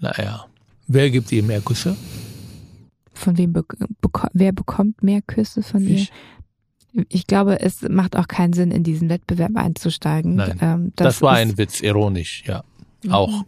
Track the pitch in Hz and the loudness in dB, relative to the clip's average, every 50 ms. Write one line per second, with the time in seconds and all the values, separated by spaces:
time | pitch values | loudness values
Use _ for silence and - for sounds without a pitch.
0 | 170 - - - 104 101 110 110 - - _ _ _ _ _ _ _ - 127 135 | -6 -6 -4 -4 -4 -6 -6 -8 -12 -18 _ _ _ _ _ _ _ 0 2 4
1 | 143 143 123 127 117 - 120 110 104 113 110 104 101 - 120 - - - 196 - | 4 4 2 0 0 0 0 0 0 0 -2 -2 -2 -2 -4 -2 -2 -4 -4 -6
2 | - - - - - - - - - - - - - - - - - _ _ _ | -8 -14 -16 -14 -14 -16 -18 -18 -18 -20 -20 -20 -20 -20 -20 -20 -20 _ _ _
3 | _ _ - - - 190 175 170 180 170 170 170 160 - - - 196 - - - | _ _ -16 -4 -2 0 2 2 2 2 0 -2 -4 -6 -8 -8 -8 -10 -4 -2
4 | - 180 - - - - - 180 190 196 190 190 - - - - 202 208 220 - | -2 -2 0 -2 -2 0 2 4 4 2 2 0 -6 -4 -2 0 0 0 0 0
5 | - 196 202 208 - - - 226 214 - - 214 208 - - 202 196 196 196 196 | 0 2 2 0 -2 -4 -2 -2 -2 -2 -4 -6 -4 -2 0 0 2 2 2 0
6 | 196 - - - - - - - - _ _ _ _ _ _ _ _ _ - 226 | 0 -4 -8 -14 -20 -20 -20 -20 -20 _ _ _ _ _ _ _ _ _ -4 -4
7 | 170 - - 185 - - 196 196 196 196 196 - - 185 - - - - - 190 | -2 -2 -2 -2 0 2 2 2 4 2 2 2 0 -2 -2 -4 -4 0 0 0
8 | 180 185 - 180 175 - - - 175 175 175 175 180 175 - 175 165 165 156 160 | 0 0 0 -2 -2 -2 0 0 2 2 2 2 2 2 2 0 0 0 0 0
9 | 170 160 170 175 - - 175 175 165 190 220 226 - 175 160 - - 165 160 - | 0 0 -2 -2 -2 -2 -2 0 0 0 0 0 0 -2 -2 -2 -4 -4 -4 -2
10 | - 151 151 160 160 170 175 185 98 92 87 90 - 165 165 170 175 185 - - | -2 -2 0 0 0 0 0 0 0 -2 -2 0 0 0 0 0 -2 -4 0 2
11 | - 135 113 - 151 135 127 117 113 110 101 101 107 98 - - - 104 101 104 | 2 2 4 4 4 6 6 6 4 2 2 0 -2 -2 -4 -2 -2 0 2 2
12 | 107 101 95 90 80 - - - - - - 85 - _ _ _ - - _ _ | 2 2 0 -2 -4 -6 -10 -10 -8 -8 -8 -8 -10 _ _ _ -20 -20 _ _
13 | - 196 185 202 196 220 214 208 196 | -2 0 2 2 2 2 0 -4 -6